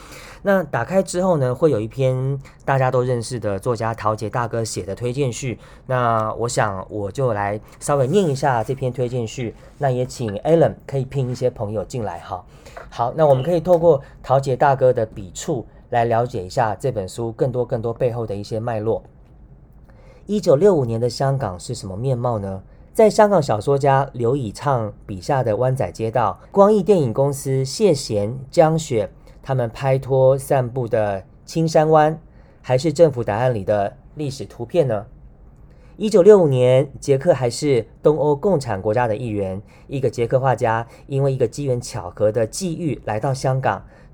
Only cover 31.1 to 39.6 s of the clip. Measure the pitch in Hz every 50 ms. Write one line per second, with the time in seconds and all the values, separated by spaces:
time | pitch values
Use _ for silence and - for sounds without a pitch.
31.1 | 98 95 - - - - - - - 165 160 160 165 160 151 156 160 156 151 156
32.1 | 160 160 - - - - - - - - - - 127 131 151 160 143 175 165 151
33.1 | 135 120 110 107 101 110 127 131 120 104 92 90 104 104 98 104 - - - -
34.1 | - 151 151 135 - - 101 - - - 117 113 - 175 147 127 110 101 104 -
35.1 | - - - - - - - - - - - - - - - - - - 202 220
36.1 | 214 190 170 208 214 190 170 143 135 127 123 123 127 131 147 139 - - - 139
37.1 | 135 135 139 180 156 123 131 120 117 - 151 147 135 113 107 - - - - 156
38.1 | 151 139 139 151 147 139 - 202 180 143 135 123 101 95 92 107 107 123 123 113
39.1 | 104 113 127 117 104 101 98 95 92 98